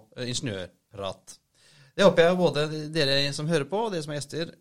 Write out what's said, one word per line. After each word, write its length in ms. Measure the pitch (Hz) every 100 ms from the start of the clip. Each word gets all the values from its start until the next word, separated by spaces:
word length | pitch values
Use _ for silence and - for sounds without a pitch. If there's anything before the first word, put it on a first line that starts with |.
| - -
eh, 100 | 123
ingeniørprat. 1080 | 117 131 95 87 _ _ 101 95 - - - _ _ _ _ _ -
Det 80 |
håper 240 | 196 170 170
jeg 100 | 180
både 540 | 165 147 151 156 151
dere 400 | 160 139 139 143
som 140 | 139 151
hører 160 | 160
på, 220 | 139 202 226
og 40 |
dere 140 | 170
som 80 | 147
er 80 | 147
gjester, 340 | - 147 175 -